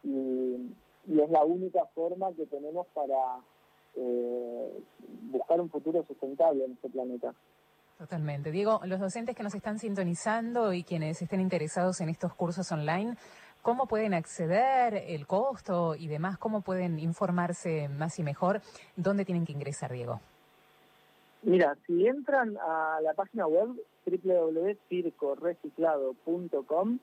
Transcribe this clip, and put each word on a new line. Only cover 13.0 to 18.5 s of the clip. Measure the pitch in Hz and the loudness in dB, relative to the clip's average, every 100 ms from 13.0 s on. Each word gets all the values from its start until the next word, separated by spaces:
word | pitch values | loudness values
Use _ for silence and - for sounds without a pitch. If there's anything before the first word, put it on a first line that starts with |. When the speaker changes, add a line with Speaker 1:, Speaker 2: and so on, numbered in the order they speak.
| 220 240 - - - - | -2 -6 -12 -20 -20 -4
Speaker 2:
¿cómo | - 240 254 | 0 2 2
pueden | 220 214 | 2 2
acceder, | 180 160 - 165 190 262 262 240 208 - | 2 0 -4 2 4 6 6 4 2 -4
el | 160 143 | -8 0
costo | 190 262 233 - 175 170 | 2 2 -2 -2 0 2
y | 147 160 | 0 -4
demás? | 151 180 190 | -2 -2 -2
¿Cómo | 233 214 | -2 -2
pueden | 190 185 180 156 | -2 0 0 0
informarse | 165 165 190 175 175 170 180 160 143 | 0 0 2 2 0 -2 -2 -2 -2
más | 143 160 - | -2 -4 -2
y | |
mejor? | 151 143 180 | -4 0 2